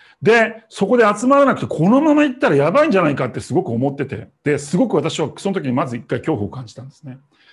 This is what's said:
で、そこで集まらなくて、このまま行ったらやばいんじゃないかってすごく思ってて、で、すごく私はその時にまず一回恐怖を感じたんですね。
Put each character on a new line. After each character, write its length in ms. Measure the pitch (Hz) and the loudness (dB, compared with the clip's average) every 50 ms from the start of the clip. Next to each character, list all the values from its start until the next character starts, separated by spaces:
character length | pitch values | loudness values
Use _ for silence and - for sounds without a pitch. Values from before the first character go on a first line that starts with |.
| _ _ _ - - | _ _ _ -2 2
で、 420 | 196 233 233 220 220 226 - _ _ | 4 4 4 4 0 -2 -12 _ _
そ 180 | - - 202 | -6 -4 -2
こ 100 | 180 254 | 0 4
で 80 | 240 226 | 4 4
集 220 | 208 208 208 247 | 4 2 2 2
ま 100 | 254 277 | 2 4
ら 80 | 277 285 | 4 4
な 100 | 262 202 | 4 2
く 60 | 123 | -2
て、 60 | - | -4
こ 220 | - - 156 156 190 | -6 -4 0 2 4
の 120 | 247 277 | 4 4
ま 140 | 311 311 294 | 4 4 4
ま 100 | 302 294 | 4 2
行 120 | 294 240 | 0 0
っ 20 | - | -2
た 120 | 294 240 | 0 2
ら 60 | 156 | 2
や 140 | 139 143 160 | 4 2 2
ば 140 | 196 285 302 | 4 2 2
い 40 | 320 | 4
ん 20 | |
じ 80 | 196 190 | 2 2
ゃ 40 | 170 | 2
な 80 | 147 | 2
い 60 | 139 | 0
か 100 | 117 135 | -2 -4
っ 60 | 123 - | -6 -6
て 80 | 147 | -8
す 120 | - - 123 | -8 -2 -2
ご 80 | 175 - | -2 -2
く 80 | - | -2
思 220 | 117 113 131 143 139 | -2 -2 -2 -2 -2
っ 20 | |
て 120 | 139 139 | -4 -8
て、 220 | - - 110 - - _ _ - | -8 -8 -12 -12 -16 _ _ -2
で、 140 | 147 147 131 | -2 -2 -2
す 180 | 147 - - | -4 -4 0
ご 120 | 180 262 214 | 0 0 2
く 60 | 190 | 0
私 260 | 156 139 160 - - | -2 -2 -2 -4 -4
は 100 | 160 123 - | -4 -6 -6
そ 120 | - - 202 | -8 -6 -6
の 60 | 185 | -6
時 120 | 185 151 | -4 -4
に 60 | 131 120 | -4 -2
ま 140 | 135 165 | -2 -4
ず 100 | 131 120 | -4 -6
一 60 | 117 - | -10 -6
回 160 | - 139 110 | -6 -6 -4
恐 160 | - - 156 | -2 -4 -4
怖 100 | 104 104 | -4 -4
を 40 | 95 | -8
感 160 | - 131 127 | -8 -12 -16
じ 100 | 107 - | -16 -16
た 60 | - 123 | -18 -20
ん 60 | 139 | -20
で 60 | - | -20
す 100 | _ - | _ -18
ね。 140 | 131 127 - _ _ _ _ _ _ | -18 -18 -18 _ _ _ _ _ _